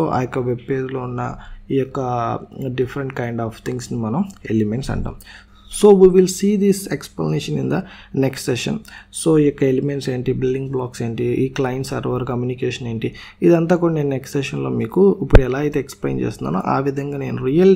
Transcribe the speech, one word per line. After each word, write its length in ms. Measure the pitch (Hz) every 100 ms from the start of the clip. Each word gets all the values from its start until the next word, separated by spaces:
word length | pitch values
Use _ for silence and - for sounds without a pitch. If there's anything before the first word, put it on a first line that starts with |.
| 156 -
ఆ 20 | 123
యొక్క 200 | 143 123
వెబ్ 140 | 120 -
పేజ్‌లో 320 | 135 131 131 123
ఉన్న 120 | 123 123 123 - - -
ఈ 60 | 135
యొక్క 160 | 131 139 127 120 117 117 - - 131 127
different 320 | 123 143 135 131
kind 180 | 120 117 113
of 160 | - -
థింగ్స్‌ని 300 | 127 - 123 110
మనం 160 | 139 202 - -
ఎలిమెంట్స్ 380 | 110 107 120 135 90
అంటాం. 220 | - - - - - - - -
So, 100 | 208 196
we 60 | 185 185
will 120 | 180
see 180 | - 202 208
this 160 | 202 190 - 143
explanation 580 | - - 160 151 - 147
in 60 | 131
the 80 | 151 185 - - 135
next 200 | 135 135 -
session. 260 | 120 - - - - - -
So, 80 | 165 156
ఈ 40 | 147
యొక్క 160 | 143 135
ఎలిమెంట్స్ 360 | 131 143 143 135
ఏంటి, 180 | 123 127 127
బిల్డింగ్ 280 | 131 131 135 135
బ్లాక్స్ 260 | 123 - 117
ఏంటి, 200 | 113 120 120
ఈ 20 | 131 135
క్లయింట్ 300 | 131 127 131
సర్వర్ 340 | 127 127 123 127
కమ్యూనికేషన్ 560 | 123 123 123 127 123 123
ఏంటి, 180 | 113 120 - - - 175
ఇదంతా 280 | 170 165 175
కూడా 120 | 170 156
నేను 120 | 143
నెక్స్ట్ 220 | 135 - 143
సెషన్‌లో 340 | 135 143 135 123
మీకు 240 | 113 180 196 -
ఇప్పుడు 180 | 139 147 127
ఎలా 120 | 131 147
అయితే 140 | 147 131
ఎక్స్‌ప్లెయిన్ 360 | - 139 131
చేస్తున్నానో 380 | 123 113 127 - - 131
ఆ 20 | 139
విధంగా 320 | 139 143 143
నేను 140 | 131 120 127
రియల్ 260 | 156 190